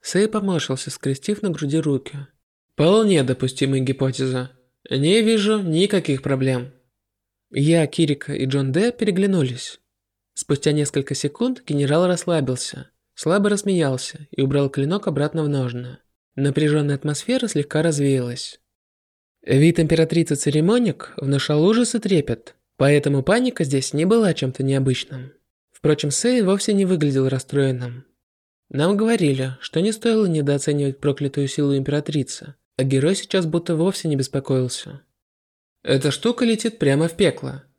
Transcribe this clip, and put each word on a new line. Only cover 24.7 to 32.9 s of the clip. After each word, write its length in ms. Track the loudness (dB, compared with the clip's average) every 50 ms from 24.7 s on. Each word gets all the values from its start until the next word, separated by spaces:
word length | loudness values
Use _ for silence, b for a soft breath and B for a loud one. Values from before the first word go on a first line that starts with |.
| 0 2 2 0 0 -2 -4 -10 -12 -14 -14 -16 _ _ _ _ _ _ _ _
Впрочем, 400 | _ -2 0 0 0 2 0 -4
Сэй 320 | -2 0 0 2 2 2 2
вовсе 300 | 2 2 0 0 0 2
не 120 | 2 2
выглядел 420 | 2 2 2 2 2 2 2 2
расстроенным. 800 | 2 0 -2 -6 -2 0 0 2 2 0 -2 -6 -10 -10 -14 -18 _ _ _ _ _ _ _ _ _ _ _ _ _
Нам 280 | -2 0 2 2 2
говорили, 600 | 2 2 2 2 2 2 2 2 0 -2 -6 -6 -10
что 180 | -14 -6 -2 0
не 120 | 0 0
стоило 340 | -2 0 0 0 2 2 2
недооценивать 760 | 2 2 0 2 0 0 0 0 -2 0 0 0 -2 -4 -2
проклятую 480 | -2 -2 -2 0 -4 -4 -2 -2 -4
силу 300 | -2 -2 0 0 2 2
императрицы, 800 | 0 0 0 -2 -2 -2 -2 -2 -2 -4 -4 -8 -14 -14 -18 -20 _ _ _ _
а 60 | -2 0
герой 320 | 2